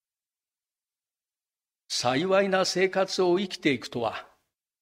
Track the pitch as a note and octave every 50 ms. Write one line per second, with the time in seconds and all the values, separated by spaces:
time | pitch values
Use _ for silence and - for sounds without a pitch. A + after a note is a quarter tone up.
0 | _ _ _ _ _ _ _ _ _ _ _ _ _ _ _ _ _ _ _ _
1 | _ _ _ _ _ _ _ _ _ _ _ _ _ _ _ _ _ _ - -
2 | - B2 B2+ C3+ E3+ F#3+ F#3+ F#3+ G3+ G3 F#3 F#3+ F#3+ F3+ - F3+ F#3+ F#3 F#3 F#3+
3 | F#3+ F#3 - - F#3 F3+ F3 F#3 G#3 F#3 - - - D#3 C#3 A2+ - - - C3
4 | A#2 G#2+ F#2+ - - - _ _ _ _ _ _ _ _ _ _